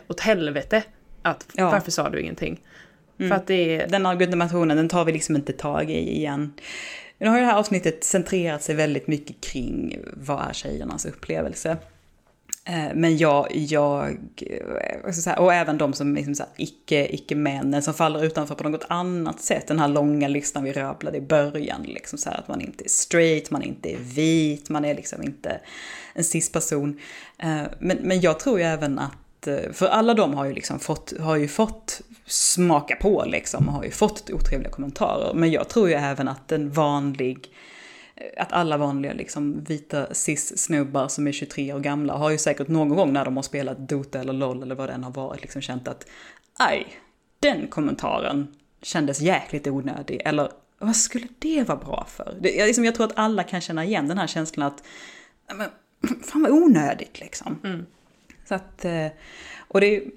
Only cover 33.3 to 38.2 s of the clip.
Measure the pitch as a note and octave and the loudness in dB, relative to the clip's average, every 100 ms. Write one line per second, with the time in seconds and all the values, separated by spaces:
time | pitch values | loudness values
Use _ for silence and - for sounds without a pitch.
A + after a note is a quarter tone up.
33.3 | - - - C#3+ C#3+ - - G#3+ G#3 - | -2 -2 2 2 0 -6 0 0 0 -6
34.3 | D#3 - C#3 - - C#3 - G#3+ - - | 0 2 2 -2 -8 -10 -2 0 0 0
35.3 | E3 E3 D3+ - A#3 F#3 D3 C#3+ C#3 C3+ | 2 4 2 2 4 4 4 0 -2 -4
36.3 | - - D#3 C#3+ D3+ D3 C#3+ C#3+ C3+ B2+ | -6 -4 -2 0 2 2 2 0 0 -2
37.3 | C3 - - - - - - - - | -4 -12 -20 -20 -20 -20 -20 -20 -18